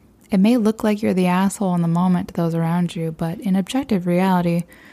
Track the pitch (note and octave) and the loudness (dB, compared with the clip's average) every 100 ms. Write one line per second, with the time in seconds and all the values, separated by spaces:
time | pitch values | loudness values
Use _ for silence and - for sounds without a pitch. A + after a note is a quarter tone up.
0 | _ _ - G3 G#3 B3+ G#3+ A3 A3 G#3 | _ _ -2 2 4 4 2 0 -2 0
1 | G#3+ F#3 F3+ F3+ G3 - F#3+ F3 E3+ E3+ | 0 2 2 2 0 0 -2 0 0 0
2 | F#3 F3 F#3+ - E3+ E3 E3 F3 F3 E3+ | 2 0 -2 -4 -2 0 -2 0 -2 -4
3 | D#3+ D#3+ E3 E3 G3 F#3+ F3+ C4 C#4 G3 | -8 -6 -8 -6 -2 -2 -2 -4 -2 -2
4 | F3 F3 F#3+ F3+ F3 E3+ E3+ - - | 0 0 2 2 0 -2 -4 -14 -20